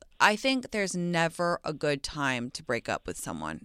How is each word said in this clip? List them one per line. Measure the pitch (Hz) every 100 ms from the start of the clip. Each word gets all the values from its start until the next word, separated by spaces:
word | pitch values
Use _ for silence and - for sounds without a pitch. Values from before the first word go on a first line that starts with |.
| - -
I | 180
think | 208 269 262 -
there's | 214 190 180
never | 175 170 165 - 175 175
a | -
good | 147 147 143
time | - 151 135 127 123
to | -
break | 156 117 -
up | 87 -
with | -
someone. | - 80 78 78